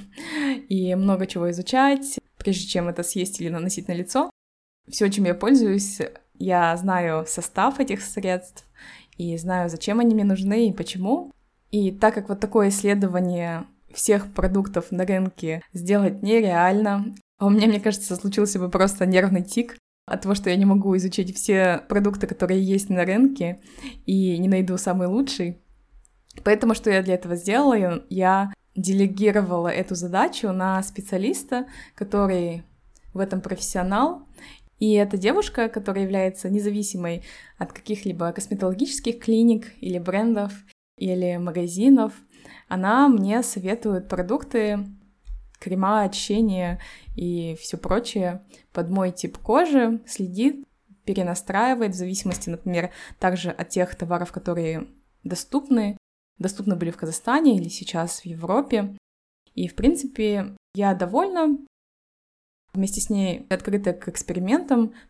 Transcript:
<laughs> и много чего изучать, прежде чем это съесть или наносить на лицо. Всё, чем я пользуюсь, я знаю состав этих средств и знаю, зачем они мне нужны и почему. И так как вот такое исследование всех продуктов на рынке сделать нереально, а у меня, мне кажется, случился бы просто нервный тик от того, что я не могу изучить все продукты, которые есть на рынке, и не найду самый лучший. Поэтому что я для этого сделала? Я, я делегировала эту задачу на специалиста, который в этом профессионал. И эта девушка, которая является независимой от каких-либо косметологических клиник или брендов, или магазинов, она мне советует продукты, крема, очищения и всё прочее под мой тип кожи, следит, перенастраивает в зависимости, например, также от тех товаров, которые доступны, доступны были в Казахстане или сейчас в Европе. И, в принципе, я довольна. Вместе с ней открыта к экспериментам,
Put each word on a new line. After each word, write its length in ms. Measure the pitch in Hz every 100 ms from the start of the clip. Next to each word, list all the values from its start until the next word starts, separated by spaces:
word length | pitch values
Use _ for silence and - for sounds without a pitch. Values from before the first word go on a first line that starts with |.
| - - 320
<laughs> 420 | 311 285 254 -
и 260 | 190 180
много 320 | 185 196 190 190
чего 240 | 180 175
изучать, 680 | 175 185 254 277 277 277 - - _
прежде 280 | - 185 -
чем 220 | 180 175
это 140 | 170
съесть 380 | 175 196 180 -
или 80 | 170
наносить 400 | 165 180 185 170
на 40 |
лицо. 380 | 175 180 254 349 - _ _ _ _ -
Всё, 180 | - 202
чем 160 | 202
я 100 | 185
пользуюсь, 640 | 175 208 269 220 196 202 - - - _
я 420 | _ 185 180 170 170
знаю 480 | 190 185 170 160 160
состав 540 | - 170 - 220 277
этих 220 | 269 220
средств 640 | - - 190 185 - - - _ - - _ -
и 200 | 175 165
знаю, 320 | 170 185 175
зачем 300 | 165 - 220
они 140 | 233
мне 100 | 220
нужны 440 | 202 190 190 214 233
и 40 |
почему. 600 | - - 185 190 302 359 - _ _ _
И 200 | 208 196
так 240 | 196 220
как 140 | 226 202
вот 120 | 202
такое 280 | 214 220 202
исследование 960 | 202 202 202 196 180 180 175 170 165 175 _ _
всех 380 | - - 202 202
продуктов 580 | - 190 196 196 180 170
на 160 | 180 185
рынке 560 | 190 185 - 160 160 -
сделать 500 | 180 175 202 196 196
нереально, 920 | 202 226 208 170 180 202 214 202 214 - _ _
а 80 | 202
у 40 |
меня, 160 | 208 220
мне 140 | 208
кажется, 360 | 214 202 - 180
случился 420 | 202 202 208 202
бы 100 | 180
просто 380 | 185 190 196 185
нервный 360 | 185 190 185
тик 340 | 180 - 233 - _ _ -
от 160 | 190
того, 120 | 196
что 160 | 202 196
я 60 | 180
не 100 | 196
могу 300 | 196 196 185
изучить 380 | 185 180 185
все 480 | 185 - 190 185 170 -
продукты, 380 | 202 202 202 214
которые 360 | - 180 190
есть 280 | 190 196 196
на 140 | 185
рынке, 560 | 175 202 269 269 170 185 - - 277 -
и 320 | - 190 185 170
не 100 | 185
найду 280 | 190 185 185
самый 300 | 190 185 180
лучший. 560 | 208 277 - 175 175 _ _ _ - _ _ _ -
Поэтому 320 | - 208 226
что 160 | 220 220
я 120 | 190
для 120 | 185
этого 220 | 180 175 175
сделала? 380 | 180 226 285
Я, 280 | 226 185 170 -
я 420 | 190 185 190 202 202 _ -
делегировала 920 | 180 196 196 196 208 208 190 175 175
эту 260 | - 185
задачу 560 | 180 175 190 302 - 208
на 300 | 185 185 190
специалиста, 840 | 196 - 196 190 208 381 - 247 254 - -
который 680 | - 202 202 196 180 175 170 - _ _ _ -
в 40 | 190
этом 220 | 196 190
профессионал. 840 | - 190 - 190 185 202 294 349 - - - - - _
И 120 | 214
эта 220 | 208 202 202
девушка, 520 | 196 370 415 - 226
которая 360 | 226 202 196
является 460 | 190 190 190 190 185
независимой 720 | 202 208 208 202 185 170 170 - - - -
от 160 | -
каких-либо 600 | - - 208 196 170 170
косметологических 880 | 170 196 196 185 185 277 - - 233
клиник 520 | - 226 233 220 - -
или 180 | 185 180
брендов, 540 | 175 190 226 214 202 202 - _ _ _
или 380 | 190 185 180 175
магазинов, 760 | 175 170 175 180 247 269 220 - _ _ - - _
она 400 | 185 190 240 285
мне 340 | 226 196 220
советует 640 | 247 - 185 226 220 190 196
продукты, 800 | 180 180 269 - 240 208 208 202 - _ _ - - - _
крема, 440 | - 185 190 214
очищения 800 | 196 196 - 208 220 185 175 180 - - - -
и 400 | 175 175 165 165
всё 180 | - -
прочее 640 | - 190 240 214 180 185 - - _
под 180 | - 170
мой 220 | 190 185
тип 260 | 180 - -
кожи, 640 | - 247 349 277 226 226 -
следит, 580 | - 190 185 262 277 277 _ _ _
перенастраивает 880 | - 196 180 170 - 190 240 254 214
в 60 | 180
зависимости, 520 | 180 196 190 165 -
например, 400 | 170 - 175 175 - - -
также 320 | 190 180 175
от 180 | - 170
тех 260 | - 180
товаров, 380 | - 170 175 175
которые 560 | - 180 170 165 160 - - _ _
доступны, 760 | 185 175 - 277 277 240 208 202 _ _ _ _
доступны 380 | 190 196 202 175
были 140 | 170
в 60 | 170
Казахстане 600 | 160 160 - 269 320 202
или 120 | 170
сейчас 520 | - - 170 170 -
в 60 | 180
Европе. 720 | 160 170 190 - 226 196 202 _ _ _ _ _
И, 140 | - 180
в 60 |
принципе, 800 | - 233 339 269 - 214 208 196 - _
я 200 | 190 202
довольна. 640 | 190 180 233 392 359 311 277 - _ _ _ _ _ _ _ _ _ _
Вместе 280 | 190 196 202
с 80 | -
ней 380 | 202 190 170 -
открыта 420 | 185 - 202 202
к 160 | 180 -
экспериментам, 880 | - - 180 185 285 - 254 220 - -